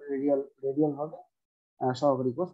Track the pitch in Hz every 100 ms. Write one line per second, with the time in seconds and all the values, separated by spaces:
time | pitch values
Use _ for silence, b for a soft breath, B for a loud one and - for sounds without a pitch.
0 | 143 139 143 139 139 _ 135 135 151 139
1 | 151 - - _ _ _ _ - 131 123
2 | 147 131 127 123 180